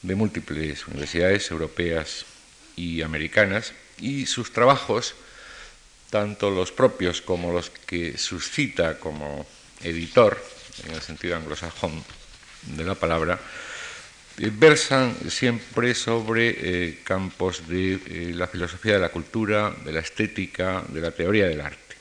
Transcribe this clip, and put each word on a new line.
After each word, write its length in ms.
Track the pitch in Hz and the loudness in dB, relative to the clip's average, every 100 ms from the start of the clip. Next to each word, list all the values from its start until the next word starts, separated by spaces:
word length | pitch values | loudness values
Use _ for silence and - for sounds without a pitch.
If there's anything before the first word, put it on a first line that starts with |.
de 120 | 90 | -2
múltiples 720 | 95 107 85 76 73 78 71 - | 0 2 0 -6 -4 -4 -6 -10
universidades 640 | 69 73 82 90 101 - | -8 -2 4 4 4 2
europeas 760 | 82 78 - 85 82 78 - - - - - - - | -4 -4 -2 0 0 -2 -10 -12 -18 -20 -20 -18 -8
y 240 | 85 80 | -4 -4
americanas, 720 | 78 78 78 - 101 101 - - - - | -2 -4 0 4 4 2 -4 -14 -20 -8
y 300 | 123 139 127 | -6 -4 -4
sus 260 | - 117 | -4 -4
trabajos, 640 | - 123 139 - 107 - - - - - - - - - - - | 4 6 6 2 -2 -2 -10 -20 -20 -20 -18 -20 -20 -20 -20 -2
tanto 400 | 107 104 104 101 | -2 -2 0 0
los 220 | 95 92 | 2 -2
propios 500 | - 131 - 90 87 | 4 4 4 -2 -2
como 300 | - 90 87 | -2 -2 0
los 180 | 87 85 | -2 -4
que 480 | - - 87 85 - | -14 -8 -4 -4 -4
suscita 840 | - 90 - - 131 85 82 78 | -6 -6 -6 -2 -2 0 0 0
como 460 | 80 76 73 71 73 - - - | -8 -8 -8 -8 -12 -16 -20 -10
editor, 600 | 85 82 85 - 110 98 - - - - - | -6 -6 4 8 8 6 -8 -18 -18 -16 -10
en 60 | |
el 80 | 80 | -10
sentido 360 | - 80 90 85 | -10 -8 -4 -4
anglosajón 680 | 78 76 85 - 90 78 - - - - - - - 76 | -4 -8 -8 -6 -6 -6 -12 -20 -20 -20 -20 -18 -12 -6
de 80 | |
la 100 | 82 | -4
palabra, 460 | 98 82 82 80 90 - - - - - - - - - - | -2 0 2 2 -2 -4 -14 -12 -12 -12 -14 -18 -20 -20 -4
eh, 120 | 107 | -4
versan 640 | 107 156 147 - 135 127 92 76 | 8 8 10 4 4 4 0 -6
siempre 680 | - 123 117 - - 120 | 0 2 0 -2 0 2
sobre, 600 | 120 - 117 110 113 117 - | 0 2 0 2 2 2 2
eh, 440 | 87 90 85 80 | -2 0 -2 -6
campos 640 | - 95 95 - 92 85 82 | -2 -2 -2 0 -2 -2 -4
de, 320 | 90 92 95 - | 0 0 -2 -6
eh, 260 | 85 87 | -8 -6
la 120 | 85 90 | -4 -4
filosofía 480 | 90 87 87 110 | -2 -6 -4 2
de 60 | 101 | 4
la 100 | 85 | 4
cultura, 640 | 85 76 113 107 107 104 - | -2 -4 -2 2 2 0 -4
de 80 | - | -6
la 80 | 80 | -4
estética, 840 | 80 - 87 - 92 - 92 92 - | -6 -2 -2 -2 -6 -2 -2 -2 -4
de 140 | 80 | -4
la 80 | 82 | -4
teoría 360 | - 85 107 95 | -2 2 4 4
del 140 | 76 | 2
arte. 360 | 71 - - - | -6 -12 -20 -20